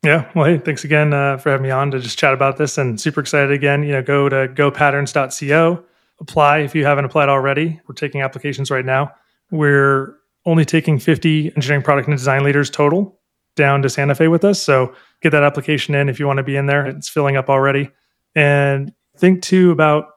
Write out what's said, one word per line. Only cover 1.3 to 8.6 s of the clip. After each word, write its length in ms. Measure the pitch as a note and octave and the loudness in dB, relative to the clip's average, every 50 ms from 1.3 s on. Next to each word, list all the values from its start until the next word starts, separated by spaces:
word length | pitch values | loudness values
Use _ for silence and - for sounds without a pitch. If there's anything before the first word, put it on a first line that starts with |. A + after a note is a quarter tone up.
| C#3 C3 | -2 -2
for 120 | - D3+ | -2 -2
having 140 | C#3 C3+ C3+ | -2 -2 -2
me 60 | C3+ | -2
on 200 | C3 C3 C#3 C#3+ | -2 -2 -2 -2
to 60 | C3+ C3 | -4 -6
just 200 | A#2+ A#2 - - | -6 -8 -4 0
chat 160 | - C#3+ C3+ | 0 0 2
about 240 | C3 C3+ C3+ C3 - | 2 0 0 0 -2
this, 180 | D3+ C#3 - | -4 -4 -2
and 240 | - C#3 B2+ A2+ G#2+ | -4 -4 -4 -4 -4
super 200 | - D#3 C#3+ - | -6 -4 -4 -4
excited 300 | C3+ - - D3 C#3 C#3 | -6 -2 0 0 0 0
again. 320 | C#3+ C#3 C#3 C#3+ C#3+ C#3+ | 0 0 0 0 0 0
You 100 | D3 D3 | -2 -2
know, 100 | C#3 C3+ | -4 -4
go 260 | B2+ - C#3+ C#3+ C#3 C#3 | -2 -2 0 0 0 0
to 200 | C3+ C3+ C3+ B2+ | 0 0 -2 -4
go 220 | C3 D3 C#3+ C#3+ | -2 0 0 0
patterns 420 | C#3 - D3 C#3+ C#3 C#3+ C#3+ C3 | 2 2 0 0 2 0 -4 -4
dot 220 | - D3+ C3+ C3 - - | -2 -4 -4 -4 -6 -10
co, 420 | D3 C#3 C#3+ D#3+ E3 E3 F3 E3+ - _ _ _ _ _ _ _ | -4 0 2 2 2 2 0 -2 -8 _ _ _ _ _ _ _
apply 380 | D#3+ - - E3+ D3 C#3+ D3 D#3 | -20 -6 0 2 2 4 2 2
if 160 | D3 C3+ - | -2 -2 -2
you 100 | D#3+ C#3+ | -2 0
haven't 220 | C#3+ C#3+ C#3 C#3 | 2 0 0 -2
applied 240 | B2+ - D#3 C#3+ C#3 | -2 0 0 2 2
already. 500 | C#3 C#3 C3 C#3 C#3 D3 D#3+ E3+ D#3+ D#3+ _ - | 2 0 0 -2 -2 -2 -2 -4 -6 -8 _ -20
We're 60 | C3 | -12
taking 260 | - D#3 C#3 C3 C#3 | -10 -10 -8 -6 -6
applications 500 | C3+ C3+ - C3 - C#3+ B2+ B2+ | -6 -6 -8 -8 -10 -8 -8 -8